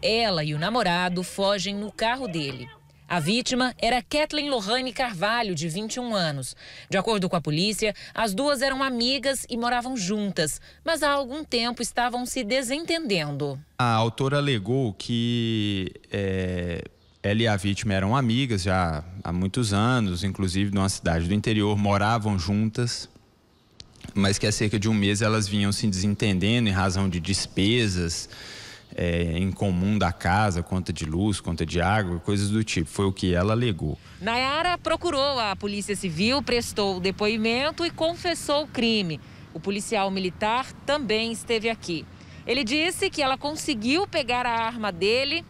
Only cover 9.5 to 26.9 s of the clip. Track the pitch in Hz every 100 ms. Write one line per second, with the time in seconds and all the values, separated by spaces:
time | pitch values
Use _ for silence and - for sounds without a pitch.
9.5 | 233 233 247 240 262 175 214 202 180 156
10.5 | - - - - 330 294 285 262 285 302
11.5 | 247 233 240 233 - 247 240 247 - 214
12.5 | 254 247 277 330 330 311 190 147 143 147
13.5 | 139 - _ 123 113 113 - 135 143 143
14.5 | 120 95 131 123 92 - 120 117 120 117
15.5 | 110 104 98 90 - - 101 98 95 92
16.5 | 90 87 85 - _ _ _ 98 107 117
17.5 | 104 101 98 110 95 95 127 127 113 135
18.5 | 107 90 92 87 78 85 95 - 87 95
19.5 | 113 113 101 113 127 104 87 95 90 95
20.5 | 90 101 98 98 - 90 82 85 104 104
21.5 | 107 104 104 101 101 104 117 107 98 87
22.5 | 104 110 110 120 - - - - _ _
23.5 | _ _ _ - - - - 98 101 110
24.5 | 107 110 107 104 110 101 101 110 110 101
25.5 | 104 98 101 113 92 101 101 110 92 98
26.5 | 120 113 92 98